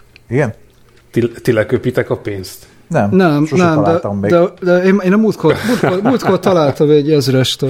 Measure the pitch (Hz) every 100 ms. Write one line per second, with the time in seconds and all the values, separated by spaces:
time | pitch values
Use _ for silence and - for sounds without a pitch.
0 | _ - - 123 127 - - _ _ _
1 | _ - 120 - - 110 104 120 127 127
2 | 120 117 110 98 92 - - - - 156
3 | 101 185 180 147 151 143 170 156 - 165
4 | 104 101 101 170 180 - 180 180 190 202
5 | 185 208 220 - 156 - 214 220 147 185
6 | 220 247 - 185 202 175 143 - 151 151
7 | 143 151 131 131 127 -